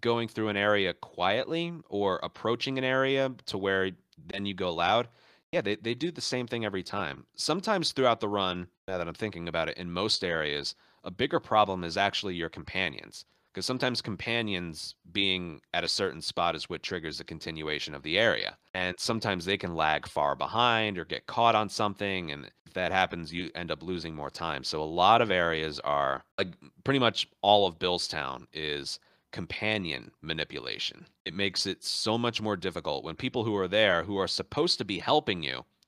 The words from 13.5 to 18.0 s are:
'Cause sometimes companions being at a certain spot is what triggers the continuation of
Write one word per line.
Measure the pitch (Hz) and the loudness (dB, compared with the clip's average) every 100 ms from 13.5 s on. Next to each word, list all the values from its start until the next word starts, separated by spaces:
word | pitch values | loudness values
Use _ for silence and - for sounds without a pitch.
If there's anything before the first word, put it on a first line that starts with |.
'Cause | - 92 | -6 -4
sometimes | 127 135 120 | 0 0 -2
companions | - 95 - 117 110 92 87 80 - - 87 | -4 -6 -2 -2 0 -2 -4 -8 -12 -14 -8
being | 92 98 92 87 76 _ | -2 0 0 -4 -12 _
at | 87 | -2
a | 85 | 0
certain | - 95 76 | 0 0 -2
spot | - - 87 80 | -6 0 2 0
is | - | -4
what | 82 | -8
triggers | - 90 80 73 | -6 -6 -6 -8
the | - | -10
continuation | 82 87 80 78 73 - | -10 -8 -6 -4 -4 -4
of | 73 | -8